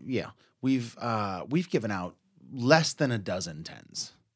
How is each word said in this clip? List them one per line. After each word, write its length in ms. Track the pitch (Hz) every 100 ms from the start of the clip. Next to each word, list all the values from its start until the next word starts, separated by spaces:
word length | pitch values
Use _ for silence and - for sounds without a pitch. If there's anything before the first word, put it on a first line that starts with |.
| -
yeah, 240 | 120 - - _ _
we've, 340 | 131 135 117 -
uh, 460 | 117 110 101 92 76
we've 200 | 151 175
given 220 | 156 113
out 240 | 98 90 - _ _ 64
less 400 | 131 120 160 160
than 180 | - 143
a 80 | 113
dozen 460 | 92 98 85 78
tens 480 | 82 - - - - - _